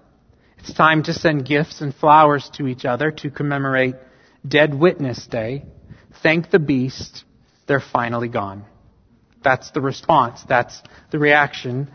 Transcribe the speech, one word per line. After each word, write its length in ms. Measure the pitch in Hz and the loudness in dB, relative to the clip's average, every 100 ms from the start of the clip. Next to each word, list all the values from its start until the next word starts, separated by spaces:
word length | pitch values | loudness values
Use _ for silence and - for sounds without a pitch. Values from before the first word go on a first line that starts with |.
| _ _ _ _ _ _ | _ _ _ _ _ _
It's 160 | - | -14
time 300 | - 156 156 | 0 2 2
to 80 | 151 | -2
send 340 | 160 165 147 123 | -2 -2 -2 -2
gifts 340 | 147 160 - | -2 -2 -6
and 120 | 147 | -10
flowers 560 | - 156 151 151 143 - | -2 4 6 6 4 -4
to 120 | - 139 | -8 -8
each 180 | 123 | -4
other 280 | 139 123 151 | -4 -2 -2
to 180 | 151 147 | -4 -12
commemorate 640 | - 143 143 135 131 131 127 - _ _ _ 135 | -6 -4 -4 -2 0 0 -2 -16 _ _ _ -2
Dead 280 | 147 151 | 2 2
Witness 500 | 139 175 180 135 113 - | 4 0 0 -6 -6 -8
Day. 360 | 120 110 139 - - - - _ - | -6 -6 -8 -12 -20 -20 -20 _ -4
Thank 300 | 160 165 165 | 0 0 2
the 80 | 190 | 0
beast, 640 | 143 135 131 - - - _ _ _ _ - | 2 -2 -2 -8 -18 -20 _ _ _ _ -4
they're 100 | 135 | -4
finally 500 | - 127 117 120 120 | -2 -4 -2 -4 -4
gone. 360 | 117 101 101 104 _ _ _ _ _ _ _ | -6 -6 -12 -18 _ _ _ _ _ _ _
That's 260 | 139 127 - | 0 0 -2
the 100 | 151 | -6
response. 640 | 135 123 - 151 117 - - | -6 -6 0 2 2 -4 -2
That's 340 | 123 - - - - - | 0 0 -8 -20 -20 -8
the 80 | 156 | 0
reaction 680 | 147 147 143 - 127 127 139 | 4 4 2 -4 -8 -6 -8